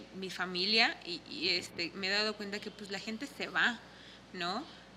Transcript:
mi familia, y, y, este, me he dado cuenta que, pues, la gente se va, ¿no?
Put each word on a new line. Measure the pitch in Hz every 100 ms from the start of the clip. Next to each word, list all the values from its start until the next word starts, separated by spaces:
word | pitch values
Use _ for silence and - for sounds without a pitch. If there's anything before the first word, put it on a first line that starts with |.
| - 185
mi | 190
familia, | - 185 180 190 220 254 - -
y, | 175 -
y, | - 185
este, | 175 180 - 170
me | 185 190
he |
dado | 202 214 214
cuenta | 202 208
que, | 214
pues, | - 208
la | 196
gente | - 220 277
se | - 185
va, | 170 202 233 - - - - -
¿no? | 185 175 208 320 - -